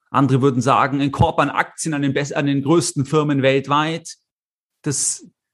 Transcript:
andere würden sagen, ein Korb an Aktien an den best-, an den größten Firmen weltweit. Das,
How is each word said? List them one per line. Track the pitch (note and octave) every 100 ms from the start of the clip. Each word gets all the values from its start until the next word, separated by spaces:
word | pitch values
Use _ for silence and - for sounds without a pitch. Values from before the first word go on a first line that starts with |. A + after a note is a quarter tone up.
| _
andere | B2+ C#3 C3
würden | C#3 B2+
sagen, | A#2+ B2 C3 C#3
ein | C#3
Korb | C3+ E3 D#3+
an | C#3+
Aktien | - - - E3
an | D3
den | C#3+
best-, | C#3 C#3+
an | D3 C#3+
den | C#3
größten | C3+ E3 - -
Firmen | C3+ D#3 D3+ C#3
weltweit. | C3 C#3 C3+ C#3+ D#3 E3 E3 - _ _ _ _ _ _
Das, | D3+ C3+ - - - _ _